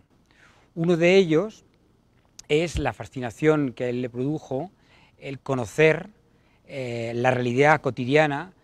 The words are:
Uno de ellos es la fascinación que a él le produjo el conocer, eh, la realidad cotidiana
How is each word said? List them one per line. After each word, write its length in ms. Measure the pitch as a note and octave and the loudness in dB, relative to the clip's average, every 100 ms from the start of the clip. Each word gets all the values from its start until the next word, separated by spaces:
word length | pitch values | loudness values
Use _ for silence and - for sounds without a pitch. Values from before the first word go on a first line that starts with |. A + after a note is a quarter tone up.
| _ _ _ _ _ _ _ E3+ | _ _ _ _ _ _ _ -4
Uno 220 | E3+ E3 | 0 2
de 180 | E3+ G3 | 4 4
ellos 480 | F3 D#3 G#3+ - _ _ _ _ _ _ _ _ - | 4 2 0 -8 _ _ _ _ _ _ _ _ -2
es 280 | D3+ E3+ - | 0 0 -4
la 140 | C3+ | -6
fascinación 800 | - G#2+ C3 B2 - D#3 D3+ C3+ | -6 -12 -10 -10 -2 2 2 0
que 140 | A2 B2 | -4 -6
a 20 | |
él 140 | B2 | -6
le 80 | B2+ | -8
produjo 640 | A#2+ C3+ D3+ - C3 F3 _ _ _ _ _ | -6 -6 -6 -8 -8 -8 _ _ _ _ _
el 220 | C#3+ C3+ | -16 -12
conocer, 680 | - C3 A2+ - D#3 D#3 G3 _ _ _ _ _ - | -6 -6 -4 2 2 2 -6 _ _ _ _ _ -16
eh, 460 | C#3+ B2 A#2 A#2 A#2+ | -12 -8 -8 -6 -2
la 160 | B2+ | 0
realidad 480 | B2 B2 B2 C#3+ D3+ | 0 0 2 4 4
cotidiana 720 | C#3 A#2+ B2 D3 D3+ C#3+ F#3 _ | 0 -6 0 2 2 -2 -10 _